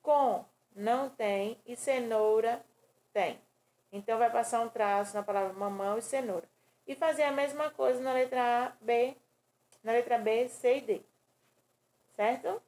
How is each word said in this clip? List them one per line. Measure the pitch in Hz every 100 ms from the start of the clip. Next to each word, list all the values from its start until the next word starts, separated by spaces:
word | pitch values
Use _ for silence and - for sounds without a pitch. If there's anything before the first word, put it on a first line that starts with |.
Com | 302 294 - 185 - _ _
não | 202 214 254 269
tem | 269 208 196 202 240 -
e | 240
cenoura | - 262 233 220 214 220 233 233 - _ _ _ _
tem. | 208 170 - _ _ _ _ _
Então, | 202 202 226
vai | 233
passar | 233 233 240
um | 233
traço | 226 208 202 202
na | 208
palavra | 202 202 190
mamão | 190 202 196 196 220
e |
cenoura. | 226 269 240 180 - _ _ _ -
E |
fazer | 269 320 285
a | 294
mesma | 269 285 294 302
coisa | - 262 247
na | 262
letra | 254 254 254 240 240 247
A, | -
B, | 220 233 254 - _ _ _ _ _ _
na | 220
letra | 233 240 240
B, | 214 226 247
C | - 247 269
e |
D. | 226 196 - _ _ _ _ _ _ _ _ _ _
Certo? | - 214 254 - 427